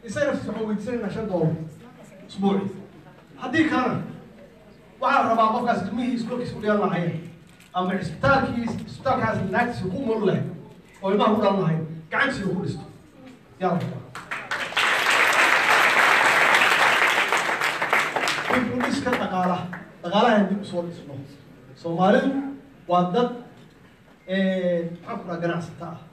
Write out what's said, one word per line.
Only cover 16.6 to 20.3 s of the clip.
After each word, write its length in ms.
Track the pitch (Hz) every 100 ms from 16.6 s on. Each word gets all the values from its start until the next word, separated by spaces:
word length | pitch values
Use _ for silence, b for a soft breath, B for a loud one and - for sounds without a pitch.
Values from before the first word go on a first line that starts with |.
| - - - - - - - - - - - - - - - - - - -
Dib 200 | 247 254 247
u 40 | 247
dhiska 240 | - 254
dhaqaalaha. 540 | 247 196 185 180 - - - - -
Dhaqaalaha 400 | 175 196 240